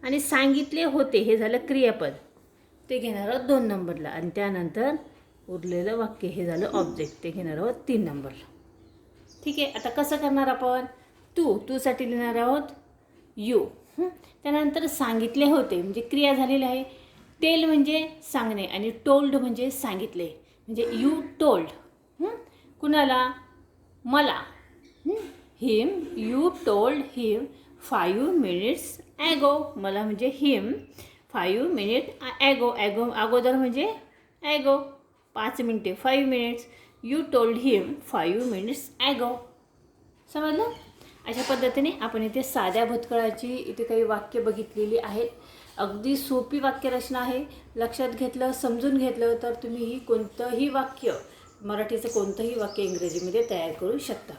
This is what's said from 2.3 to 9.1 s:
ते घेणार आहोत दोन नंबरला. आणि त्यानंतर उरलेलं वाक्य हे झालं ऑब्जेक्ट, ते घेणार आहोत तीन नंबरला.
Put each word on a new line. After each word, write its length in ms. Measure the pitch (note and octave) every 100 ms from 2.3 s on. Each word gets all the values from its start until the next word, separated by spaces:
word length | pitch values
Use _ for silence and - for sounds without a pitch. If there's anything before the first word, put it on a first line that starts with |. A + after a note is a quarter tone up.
| _ _ _ _ _ -
ते 80 | B3+
घेणार 300 | A#3 G#3 G3+
आहोत 120 | B3+
दोन 220 | B3+ C#4
नंबरला. 460 | A#3 G3 F3 E3+ D3+
आणि 220 | E3 E3+
त्यानंतर 600 | E3+ G3+ F#3+ E3+ G#3 B3+ D4+ - - _ _ -
उरलेलं 480 | F3+ F3+ F3 F#3 A3+
वाक्य 320 | A3 G#3+ F3+
हे 180 | D#3+ F3
झालं 200 | E3 G3+
ऑब्जेक्ट, 560 | E3 E3 - D3+ -
ते 80 | E3+
घेणार 260 | E3 E3+ D3+
आहोत 180 | G#3 B3 -
तीन 160 | A#3
नंबरला. 420 | F3 C#3+ C3+ C3 - - - _ - - _